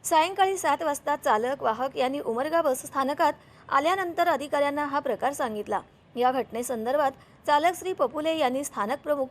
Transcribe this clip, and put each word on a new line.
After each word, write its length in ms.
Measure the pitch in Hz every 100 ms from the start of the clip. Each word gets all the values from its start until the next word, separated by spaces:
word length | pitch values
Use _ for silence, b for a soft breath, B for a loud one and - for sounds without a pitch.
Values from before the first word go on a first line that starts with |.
सायंकाळी 520 | - 320 330 392 381 381
सात 260 | 320 277
वाजता 340 | 320 294 - 190
चालक 460 | 285 214 240 277
वाहक 340 | 240 220 262 -
यांनी 240 | 254 277
उमरगा 420 | - 226 294 330
बस 200 | 320 254
स्थानकात 500 | - 277 269 294 311 302 B B B
आल्यानंतर 600 | 277 302 381 359 330 339
अधिकाऱ्यांना 560 | 285 285 285 285 285
हा 140 | 294 277
प्रकार 340 | 285 208 262
सांगितला. 480 | 285 254 214 208 202 - _ _ 240
या 160 | 247
घटनेसंदर्भात 800 | 262 220 220 240 240 220 285 277 277 B B -
चालक 320 | 294 330 349
श्री 140 | 359
पपुले 440 | 370 269 311 311 320
यांनी 280 | 269 254
स्थानक 360 | 285 - 202 285
प्रमुख 220 | 302 294 262